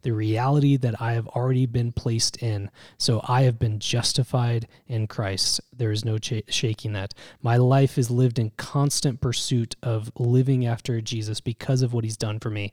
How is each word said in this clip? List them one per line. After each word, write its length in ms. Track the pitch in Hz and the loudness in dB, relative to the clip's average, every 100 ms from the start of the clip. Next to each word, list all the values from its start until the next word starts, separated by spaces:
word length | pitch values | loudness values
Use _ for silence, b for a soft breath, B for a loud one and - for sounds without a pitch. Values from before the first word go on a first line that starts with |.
the 100 | - | -4
reality 640 | 110 107 110 131 147 143 139 | -2 0 0 2 4 4 4
that 260 | 123 107 | 2 -2
I 120 | 113 | -2
have 120 | 117 110 | -2 -2
already 380 | 120 127 127 127 | -2 0 2 2
been 240 | 120 117 | 0 -2
placed 460 | - 120 113 - - | -2 -2 0 -2 -2
in. 340 | 117 104 98 B B B | -4 -4 -6 B B B
So 240 | - 113 - | 0 0 2
I 160 | 123 | 4
have 160 | 131 117 | 4 2
been 220 | 117 107 | 0 -2
justified 880 | - 123 - - 127 127 120 117 113 b - | -2 -2 0 -2 0 0 0 -2 -4 b -6
in 220 | 113 107 | -4 -4
Christ. 520 | - 101 98 - - - 123 | -4 -4 -2 -2 -2 -6 -4
There 140 | 113 | -2
is 140 | 104 | 0
no 140 | 110 110 | -2 -2
ch-, 260 | - 110 - | -2 -6 -4
shaking 440 | - 120 110 110 | -2 -2 -2 -6
that. 200 | 104 98 - B B | -6 -8 -12 B B
My 140 | 113 120 | 2 4
life 420 | 123 135 135 - | 6 6 4 2
is 100 | 117 | 0
lived 300 | 120 127 117 | 2 2 2
in 120 | 110 - | -4 -6
constant 640 | - 143 143 - 143 117 | -4 0 0 0 -2 -2
pursuit 540 | 127 117 - 123 113 - | -2 -2 0 0 0 -4
of 300 | 123 110 110 - | -4 -4 -4 -2
living 480 | 120 127 127 127 | 2 4 4 2
after 360 | 120 113 - 117 | 2 -2 -2 -4
Jesus 400 | 110 117 107 107 | -4 -6 -4 -6
because 420 | - 117 - 131 | -6 -6 0 2
of 100 | 127 | 2
what 120 | 120 | 0
he's 120 | 110 107 | -2 -4
done 220 | 110 107 | -4 -4
for 100 | 113 | -4
me, 220 | 107 101 | -4 -6